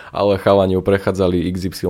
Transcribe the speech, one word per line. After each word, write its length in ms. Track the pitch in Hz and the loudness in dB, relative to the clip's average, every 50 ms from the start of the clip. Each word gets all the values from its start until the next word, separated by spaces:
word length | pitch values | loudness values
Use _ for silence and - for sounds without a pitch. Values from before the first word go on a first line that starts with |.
| - - | -20 -12
ale 300 | - - 98 101 98 95 | -6 -2 0 0 0 0
chalani 340 | - 104 101 98 95 95 | 2 4 4 4 4 4
ju 80 | 92 92 | 2 0
prechádzali 640 | 92 98 98 98 - 104 92 92 95 90 90 90 82 90 | 0 0 0 0 0 -2 -2 0 0 0 0 0 -2 -2
X 160 | 92 92 92 | -4 -4 -6
Y 80 | 92 - - - | -8 -8 -6 -4